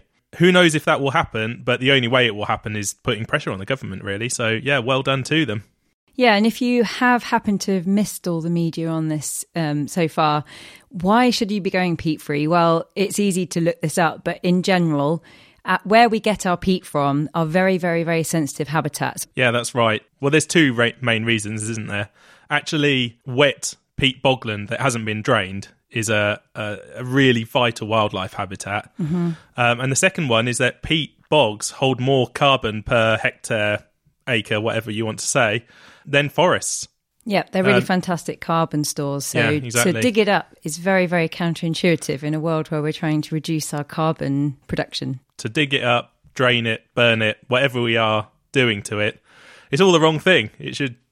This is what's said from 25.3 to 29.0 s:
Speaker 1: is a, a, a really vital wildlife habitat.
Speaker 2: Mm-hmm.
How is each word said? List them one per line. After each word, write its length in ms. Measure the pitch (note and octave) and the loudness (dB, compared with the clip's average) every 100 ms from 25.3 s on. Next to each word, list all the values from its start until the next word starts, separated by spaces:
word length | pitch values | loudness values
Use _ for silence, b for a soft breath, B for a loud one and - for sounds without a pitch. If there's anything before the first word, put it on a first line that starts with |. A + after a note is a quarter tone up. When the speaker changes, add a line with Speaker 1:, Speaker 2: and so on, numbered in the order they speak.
| A2+ F#2+ G2 - _ _ | 0 0 -8 -12 _ _
Speaker 1:
is 180 | A#2 A2 | -6 0
a, 300 | G#2+ G#2 G#2 _ | 2 0 -2 _
a, 240 | - G#2 G2+ - G#2 | -10 -8 -10 -12 -12
a 80 | |
really 400 | B2+ C3 C3+ A#2 | -2 4 4 4
vital 420 | A2+ C3+ A#2+ - G#2+ | 2 0 0 -2 -2
wildlife 440 | A2 G#2 G2 F#2 | 2 2 0 -6
habitat. 560 | - F#2+ F#2+ F#2+ G2+ - | -8 -10 -10 -6 -6 -8
Speaker 2:
Mm-hmm. 320 | - | -6